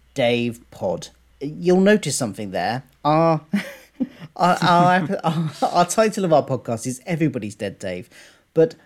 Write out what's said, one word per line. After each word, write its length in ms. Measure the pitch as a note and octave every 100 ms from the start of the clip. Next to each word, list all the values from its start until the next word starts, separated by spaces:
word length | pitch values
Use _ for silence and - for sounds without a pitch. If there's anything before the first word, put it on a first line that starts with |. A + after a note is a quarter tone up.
| _
Dave 460 | - A#2+ A#2+ A#2+ A2+ _
pod. 360 | - F#2+ E2+ - _ _ _
You'll 400 | C#3+ D#3 E3+ F#3
notice 380 | F#3+ G#3 D3+ -
something 340 | A#2 F#2+ G2+
there. 320 | F#2 F#2+ B2+ - _ D3
Our, 360 | D#3 E3 D#3 -
<laughs> 840 | G3+ - - - - B3+ - D#3+ -
our, 220 | F3+ -
our, 460 | F3 F3 F3+ F#3 D#3 -
our, 280 | E3+ D#3+ D#3+ -
our 240 | - F3 F3
title 400 | - A3 G#3+ F#3
of 80 |
our 120 | D3 C3
podcast 400 | B2+ - A2+ C3
is 160 | B2 F#3+
Everybody's 500 | D#3+ D#3 A#2+ G#2 -
Dead, 240 | G2+ -
Dave. 300 | F#2+ F2+ - - - _ _
But 220 | E3 D#3+ -